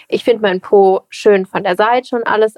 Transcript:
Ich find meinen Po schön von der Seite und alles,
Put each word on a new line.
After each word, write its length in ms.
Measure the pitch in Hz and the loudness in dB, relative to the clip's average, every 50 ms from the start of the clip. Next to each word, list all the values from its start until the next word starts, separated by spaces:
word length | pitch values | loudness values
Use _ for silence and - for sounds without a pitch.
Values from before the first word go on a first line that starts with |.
| - _ | -10 _
Ich 140 | - 214 - | -8 -4 -2
find 200 | 262 233 214 214 | -2 0 0 0
meinen 180 | 208 269 185 | -2 -2 -4
Po 400 | - - 220 202 196 190 190 - - _ | -2 0 2 4 4 4 2 0 -4 _
schön 380 | - - - 214 202 190 190 | -10 -2 2 2 2 2 0
von 160 | - - 165 196 | -4 -6 -6 -4
der 120 | 190 180 | -2 -2
Seite 400 | 185 208 226 240 254 254 - 262 | 0 0 0 0 -2 -2 -4 -6
und 80 | 233 226 | -6 -4
alles, 280 | - - 214 220 220 - | -2 0 0 0 -2 -2